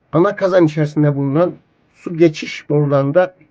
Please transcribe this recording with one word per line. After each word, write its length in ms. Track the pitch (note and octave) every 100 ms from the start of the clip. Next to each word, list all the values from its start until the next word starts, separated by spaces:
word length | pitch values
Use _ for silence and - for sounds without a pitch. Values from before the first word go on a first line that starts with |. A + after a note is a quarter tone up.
| _
ana 240 | D#3 G3 G3+
kazan 280 | G3 F#3
içerisinde 520 | D#3+ D3+ D3 D3+ D3+ C#3
bulunan 360 | C#3 D3 F3+ - _ _ _
su 220 | _ - E3
geçiş 520 | E3 D#3 - - -
borularında 640 | D3 D3 C#3 C#3 D#3+ F3+ - _